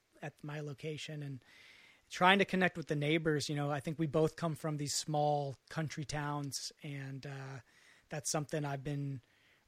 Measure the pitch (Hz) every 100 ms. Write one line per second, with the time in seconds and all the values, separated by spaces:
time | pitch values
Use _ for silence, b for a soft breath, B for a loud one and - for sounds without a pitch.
0 | _ - 151 - 151 151 147 139 156 151
1 | - 151 143 131 - - - - - -
2 | _ - 185 196 190 190 180 170 151 147
3 | 143 165 160 147 - 143 143 143 170 151
4 | 156 160 156 - 170 147 160 147 143 -
5 | - 151 147 147 139 120 _ 165 151 160
6 | 143 151 147 147 143 - - - 156 143
7 | 135 135 143 135 135 131 - - - -
8 | _ 156 - 156 143 156 143 139 139 143
9 | 139 131 - _ _ _